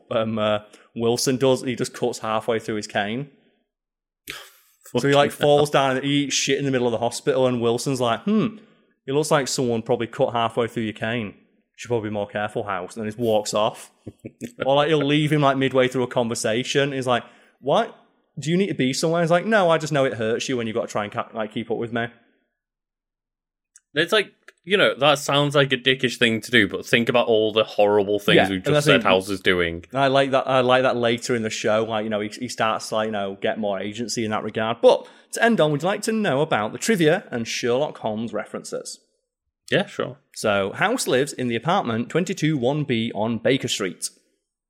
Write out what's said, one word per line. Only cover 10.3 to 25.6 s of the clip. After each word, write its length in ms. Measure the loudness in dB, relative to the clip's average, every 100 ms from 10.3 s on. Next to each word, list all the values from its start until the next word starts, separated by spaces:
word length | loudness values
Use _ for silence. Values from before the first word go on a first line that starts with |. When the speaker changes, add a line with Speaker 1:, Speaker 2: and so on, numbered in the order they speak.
Speaker 1:
halfway 340 | 0 -2 -2 -4
through 160 | -4
your 100 | -6
cane. 320 | -6 -6 -6 -8
You 0 | -12 _ _ _ _
should 100 | -4
probably 220 | -4 -2
be 20 |
more 140 | -6 -4
careful, 360 | -4 -4 -6
House." 320 | -6 -6 -6 -8
And 80 |
then 80 | -10
he 80 | -2
walks 340 | 2 2 2 0
off. 360 | 0 -2 -18 _ -20
Speaker 2:
<laughs> 600 | -18 -20 _ -16 -6 2
Speaker 1:
Or, 100 | 2
like, 140 | 4
he'll 140 | 2
leave 280 | 2 2 2
him, 80 | 4
like, 160 | 2 2
midway 300 | 2 2 2
through 160 | 0
a 40 | 0
conversation. 840 | 0 -2 -2 -2 -2 0 0 0
He's 160 | -2 0
like, 160 | 0 -2 _ _ _
"What? 340 | 0 0 0 -8 _ _ _ -8
Do 140 | 0
you 60 | 0
need 100 | 0
to 80 | 0
be 180 | 0
somewhere?" 280 | 0 0 0
He's 80 | 2
like, 160 | 2 2
"No, 220 | 2 4
I 80 | 2
just 120 | 2
know 140 | 0 0
it 80 |
hurts 340 | 0 -2 -2 -2
you 100 | -4
when 100 | -2
you've 80 | -4
got 120 | -4
to 40 |
try 120 | -4 -4
and 60 |
ca-, 180 | -6 -8
like, 180 | -8 -6
keep 200 | -6 -6
up 60 | -4
with 140 | -4
me." 140 | -4 -6 -10 _ _ _ _ _ _ _ _ _ _ _ _ _ _ _ _ _ -4
Speaker 2:
It's 160 | 2
like, 220 | 0 0 _ -20 _
you 120 | -2 2
know, 180 | 2 4
that 240 | 2 2
sounds 360 | 2 2 2
like 160 | 2